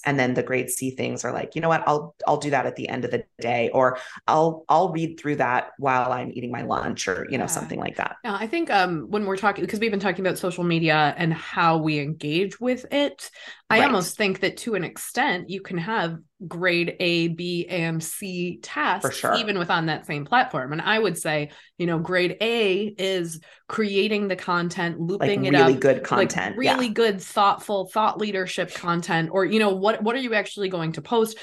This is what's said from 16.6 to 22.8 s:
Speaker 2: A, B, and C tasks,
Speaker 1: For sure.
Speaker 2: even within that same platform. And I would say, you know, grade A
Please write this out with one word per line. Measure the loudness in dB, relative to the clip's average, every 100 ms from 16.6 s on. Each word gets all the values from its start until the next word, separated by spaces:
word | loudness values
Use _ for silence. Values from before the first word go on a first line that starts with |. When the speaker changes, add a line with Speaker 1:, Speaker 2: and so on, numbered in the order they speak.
| 2 2 0 0
Speaker 2:
A, | 0 2 0
B, | -2 -4 -4 -4
and | -2 -2 -2
C | -6 -8 -8 -6 -6 -6
tasks, | -10 -4 -2 0 -2
Speaker 1:
For |
sure. | -2 0 2
Speaker 2:
even | 2 -2
within | 0 0 2
that | -2 -4
same | -6 2
platform. | 2 2 0 -4
And | -2
I | 0 2
would | 2 0
say, | -2 0 -2 -8 -20 _
you | -2
know, | 0
grade | 0 2 2 0
A | 0 2 2 2